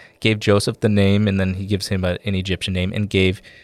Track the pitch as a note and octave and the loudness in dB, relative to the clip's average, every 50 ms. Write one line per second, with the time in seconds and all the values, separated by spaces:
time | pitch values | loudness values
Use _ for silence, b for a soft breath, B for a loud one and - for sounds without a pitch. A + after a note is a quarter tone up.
0 | B B B - - A2 A2 G#2+ - G#2+ G2+ G2+ - - A2 - - A2 G#2 G2+ | B B B -2 0 0 0 2 2 2 2 2 2 -2 -2 -2 0 2 2 4
1 | G2 G2 G2+ G2+ G#2+ G#2 F#2+ F#2+ F#2+ F#2 F#2+ G2 G2+ F#2+ G#2 F#2 - - G#2 F#2 | 4 4 4 2 2 2 0 0 0 -2 -2 -4 -4 -4 -4 -4 -4 -4 -4 -2
2 | F#2 F2+ F2+ - - G#2 G2 F#2 F#2 F#2+ F2+ - - G2+ F#2 F2+ F2+ F#2+ - G2+ | -2 -2 -4 -4 -4 -4 -4 -2 -2 -4 -4 -4 -4 -4 -4 -2 -2 -2 -4 -4
3 | G#2 G2 - F#2+ F#2+ F#2 F#2 - B B B B | -4 0 2 2 2 2 0 -2 B B B B